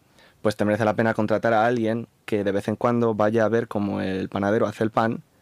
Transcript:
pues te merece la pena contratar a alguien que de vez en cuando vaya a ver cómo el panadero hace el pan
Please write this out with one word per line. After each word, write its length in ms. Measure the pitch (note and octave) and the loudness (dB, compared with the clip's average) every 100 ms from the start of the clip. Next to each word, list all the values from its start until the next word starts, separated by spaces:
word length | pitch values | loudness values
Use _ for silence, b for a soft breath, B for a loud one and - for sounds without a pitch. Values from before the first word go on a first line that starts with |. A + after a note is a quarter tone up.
| b b b b | b b b b
pues 140 | G#2+ - | -4 0
te 80 | |
merece 220 | G#2 G#2 A2 | 0 2 2
la 100 | G#2 | 2
pena 180 | A2+ | 0
contratar 400 | A2+ G#2+ G#2 A#2 | 0 0 0 2
a 120 | A2 A#2 | 2 2
alguien 420 | B2 A2 A#2 A#2 _ - | 2 -2 -2 -8 _ -4
que 180 | G#2+ G2+ | -2 0
de 60 | |
vez 140 | G2 G#2 | -2 -2
en 60 | G#2+ | 0
cuando 360 | A#2+ A#2+ A#2 G#2+ | 0 2 0 2
vaya 280 | G#2+ A2+ G#2+ | 2 2 2
a 40 | |
ver 180 | A#2 A#2 | 0 -2
cómo 320 | G#2 G2+ G2 | -6 -4 -4
el 280 | G2 F#2+ F#2 | -4 -4 -6
panadero 360 | G2+ G2+ A2 G#2+ | -2 0 0 -2
hace 180 | - A2 | -2 -2
el 60 | |
pan 320 | B2 A2+ A#2+ - b | 0 -2 -4 -12 b